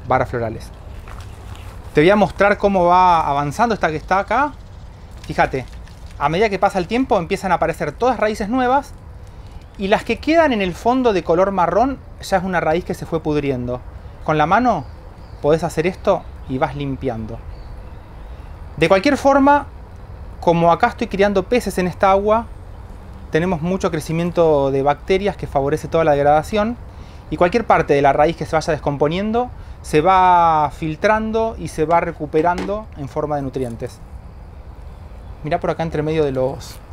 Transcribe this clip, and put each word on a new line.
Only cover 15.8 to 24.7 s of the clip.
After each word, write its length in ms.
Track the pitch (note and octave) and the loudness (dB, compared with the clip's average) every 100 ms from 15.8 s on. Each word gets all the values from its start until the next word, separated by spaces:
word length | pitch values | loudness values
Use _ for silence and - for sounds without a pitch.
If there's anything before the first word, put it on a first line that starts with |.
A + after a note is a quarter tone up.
| E3 | -2
esto 380 | F#3+ - F3+ - - - | -2 0 0 -2 -14 -8
y 120 | C3 | -2
vas 180 | D3+ C#3 | -2 -2
limpiando. 600 | C#3 C3 C3 A2+ A2 A2+ - - - - - - - - - - - - - - | -6 -4 -4 -4 -8 -10 -12 -14 -14 -14 -14 -16 -16 -16 -16 -14 -14 -14 -14 0
De 100 | D#3+ | 4
cualquier 300 | F#3+ D4 C#4 | 6 4 2
forma, 500 | C#4 C#4 C#4 C#4+ C#4 - - - - - - - | 4 4 6 4 2 -12 -18 -18 -16 -16 -14 -2
como 320 | - E3+ E3+ | 2 4 4
acá 160 | E3 A#3+ | 4 2
estoy 200 | - A3+ | 0 -4
criando 360 | F#3+ G3+ G3 | 2 2 2
peces 340 | F3+ B3 G3+ G3 | 0 0 0 -2
en 100 | F3+ | -2
esta 240 | - G3 | 2 4
agua, 360 | G3 G#3 A3 A3+ - - - - - - - - | 4 4 2 0 -10 -16 -16 -16 -16 -16 -16 -2
tenemos 300 | D#3 F3+ E3+ | 0 0 0
mucho 300 | E3+ F#3+ F#3+ | 0 0 0
crecimiento 800 | D#3+ - D#3+ F3 E3 E3 D3 C#3 | -2 -2 -2 0 2 4 4 4